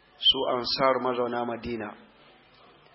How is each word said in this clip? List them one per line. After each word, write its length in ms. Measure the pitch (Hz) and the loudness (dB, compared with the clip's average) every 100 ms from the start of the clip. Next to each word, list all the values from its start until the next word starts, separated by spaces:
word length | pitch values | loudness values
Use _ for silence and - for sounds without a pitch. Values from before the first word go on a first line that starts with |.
| - - | -20 2
su 200 | - 131 131 123 | 2 4 0 0
Ansar 400 | 117 - 135 123 | -2 2 2 2
mazauna 420 | 127 120 120 120 | 0 0 -2 -2
Madina. 480 | 120 113 120 113 104 - - - - - - - - - - | -4 -6 -6 -8 -8 -12 -20 -20 -20 -20 -20 -20 -20 -20 -20